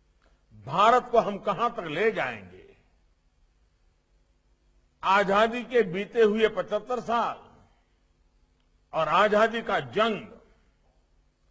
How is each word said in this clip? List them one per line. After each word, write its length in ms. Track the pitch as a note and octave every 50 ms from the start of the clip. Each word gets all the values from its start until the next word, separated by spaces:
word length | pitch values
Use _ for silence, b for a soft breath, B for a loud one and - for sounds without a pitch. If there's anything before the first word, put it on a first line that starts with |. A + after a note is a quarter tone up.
| _ _ _ _ _ _ _ _ _ _ A2 G#2+ G2+
भारत 440 | C3 C#3+ F3+ G#3 A3+ B3 B3 A#3 A#3+
को 80 | A#3 A3+
हम 180 | F3 F#3+ G#3 F#3
कहां 300 | - G#3 F#3+ D#3 A#3 A#3+
तक 160 | A3+ - F3 D#3+
ले 220 | D3 E3 G#3+ A3+
जाएंगे। 540 | G3 F3 C#3+ B2+ A#2 G#2 F#2+ F#2 F2+ F#2 - - _ _ _ _ _ _ _ _ _ _ _ _ _ _ _ _ _ _ _ _ _ _ _ _ _ _ _ _ _ _ _ _ _ _ _ _ _ _ _ _ _ _ _ _ _ _ -
आजादी 600 | F3 F#3+ G3+ G3+ F3+ G3 G#3 A3 A3+ A#3 B3 A3+
के 180 | - B3 A#3+ G#3+
बीते 380 | F3+ E3 F#3+ G#3 G3+ - A#3
हुए 260 | A3+ G#3 G#3 A3 A3 G#3
पचहत्तर 480 | - F#3 F3 - G#3 G#3 - B3+ B3+ A#3+
साल 360 | E3+ G#3 A3+ A#3+ G#3 D#3 B2 - - - - _ _ _ _ _ _ _ _ _ _ _ _ _ _ _ _ _ _ _ _ _ _ _ _ _ _ _ -
और 140 | D#3 D#3+ D3+
आजादी 520 | D#3+ F3+ G#3 G#3+ G#3 G#3 A3 A3 A3+ A#3
का 180 | - - G3 E3+
जंग, 460 | C#3+ B2 A2+ F#3 A3 A#3 G#3+ E3 A#2+ F#2 - - _ _ _ _ _ _ _ _ _ _ _ _ _ _ _ _ _ _ _ _ _ _